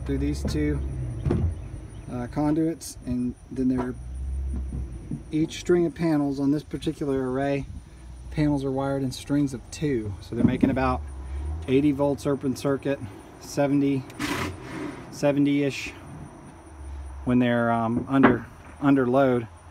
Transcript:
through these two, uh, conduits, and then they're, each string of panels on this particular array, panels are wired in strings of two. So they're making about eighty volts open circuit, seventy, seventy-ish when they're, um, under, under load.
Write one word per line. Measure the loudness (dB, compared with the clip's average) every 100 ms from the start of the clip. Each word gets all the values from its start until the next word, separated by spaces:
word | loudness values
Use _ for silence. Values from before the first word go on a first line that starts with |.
| -4
through | -2
these | 0 -2
two, | -2 0 0 0 -4 -6 -6 -4 0 2 0 -2 -10 -12 -14 -16 -10
uh, | -6 -4
conduits, | 0 2 4 2 -2 -8 -10
and | -4 -2 -2 -6 -10
then | 0 2
they're, | 2 -2 -6 -8 -6 -4 -4 -4 -4 -4 -6 -8 -10 -10 -10 -4
each | -2 -2 -2
string | 2 4
of | 4
panels | 0 2 2 2 2
on | 2
this | 2
particular | -2 -4 -4 -2 -2 0 0
array, | 0 0 0 -4 -12 -16 -18 -18 -16 -8
panels | 0 2 2
are | 0
wired | -2 0 0
in | -2
strings | -6 0 2 2
of | -2 -10
two. | -4 0 0 -2 -8
So | -6
they're | 2
making | 2 4 4
about | 4 2 2 -4 -10 -8 -6 -6 -6 4
eighty | 6 6
volts | 4 2 2 0
open | 0 0 0
circuit, | 0 0 0 -2 -4 -12 -18 -18
seventy, | -6 0 2 4 4 2 -2 -8 -6 -4 -6 -8 -12 -10 -10 -10 -14
seventy-ish | 0 2 4 4 4 0 -2 -8 -12 -14 -14 -16 -16 -20 -20 -20 -16 -12 -12 -12 -8
when | 2 4
they're, | 4 4 4
um, | 2 2 0 2
under, | 6 8 6 -2 -16 -20 0
under | 4 4 6
load. | 6 6 4 0 -12 -20